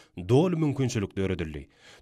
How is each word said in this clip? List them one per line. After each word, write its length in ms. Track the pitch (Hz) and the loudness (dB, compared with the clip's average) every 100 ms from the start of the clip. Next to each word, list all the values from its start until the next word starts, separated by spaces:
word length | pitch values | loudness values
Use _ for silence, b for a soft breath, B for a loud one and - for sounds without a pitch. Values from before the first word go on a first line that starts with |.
| B - 90 | B -8 2
doly 280 | 123 185 165 | 4 4 2
mümkünçilik 600 | 156 127 131 117 98 - | 0 0 0 0 -4 -2
döredildi. 520 | 95 90 80 73 69 b b b | -2 -2 -4 -8 -14 b b b